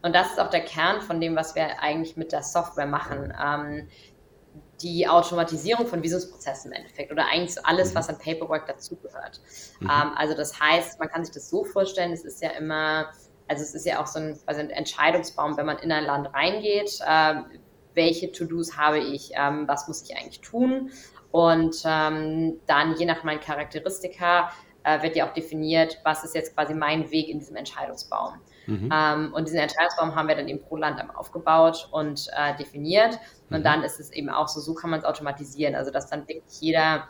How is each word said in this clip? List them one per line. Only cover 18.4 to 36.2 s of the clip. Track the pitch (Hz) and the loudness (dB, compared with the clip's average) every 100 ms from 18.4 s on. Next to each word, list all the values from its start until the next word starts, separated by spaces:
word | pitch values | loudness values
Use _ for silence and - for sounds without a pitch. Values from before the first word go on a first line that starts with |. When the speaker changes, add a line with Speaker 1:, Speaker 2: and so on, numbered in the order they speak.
| 165 165 165 156 | -6 -4 -4 2
Speaker 1:
habe | 151 151 | 4 4
ich, | 131 139 - | 0 -6 -6
ähm, | - 143 151 151 | 0 0 0 -2
was | 143 - | -2 -4
muss | 151 | -10
ich | - - | -8 -10
eigentlich | - - | -10 -14
tun? | - 233 254 262 262 - - - _ | -8 0 2 2 -4 -12 -20 -20 _
Und, | 170 170 165 160 160 | 4 6 6 4 0
ähm, | 160 156 156 156 156 160 160 160 - | 0 2 2 0 -2 0 0 -2 4
dann | 143 160 160 | 4 4 2
je | 170 | 2
nach | 160 | 0
meinen | 160 151 | 0 -4
Charakteristika, | - 147 151 156 170 190 180 180 175 175 165 - - _ | -4 -6 -4 -4 -6 -6 -10 -2 4 4 2 -6 -20 _
äh, | 147 151 | 2 2
wird | 156 160 | 2 0
ja | 131 | 0
auch | |
definiert, | - 160 156 156 165 160 - | -2 -6 -4 2 4 4 2
was | 156 156 | -2 0
ist | - | -2
jetzt | 165 160 | -4 -4
quasi | - 147 | -2 -2
mein | 156 151 156 156 | 0 0 0 2
Weg | 156 156 | 0 0
in | 151 | -6
diesem | - 107 | -8 -12
Entscheidungsbaum. | 139 147 139 - - 52 185 - - - - | -10 -8 -10 -10 -6 -4 -4 -8 -20 -18 -6
Speaker 2:
Mhm. | 107 110 | -4 0
Speaker 1:
Ähm, | 156 156 151 156 | 2 4 2 0
und | 151 156 | -2 -2
diesen | 160 | 0
Entscheidungsbaum | 151 - 170 175 165 | 0 2 2 2 0
haben | 156 156 | 0 0
wir | |
dann | 147 143 | 0 0
eben | 143 | -8
pro | - 156 | -8 -4
Land | 151 147 | -2 -4
einmal | - - | -8 -10
aufgebaut | - 170 165 160 165 165 - | -10 -4 4 8 8 4 -6
und, | 156 151 143 - - | -4 -4 -4 -6 -2
äh, | 147 143 | -2 -2
definiert. | 143 147 151 190 226 233 - - _ | -8 -8 2 4 4 2 -12 -20 _
Und | 160 | 2
Speaker 2:
Mhm. | |
Speaker 1:
dann | 151 151 | 4 4
ist | 139 - | 2 -6
es | - | -10
eben | - 143 | -6 -2
auch | - 151 | 0 0
so, | 156 | -2
so | 143 | -6
kann | 160 170 | -6 -2
man's | 160 | 0
automatisieren. | 151 - 147 139 139 143 147 | 0 -2 -4 -6 -10 -2 -2
Also | 131 135 | 0 -2
dass | 143 - | -4 -4
dann | 151 | -10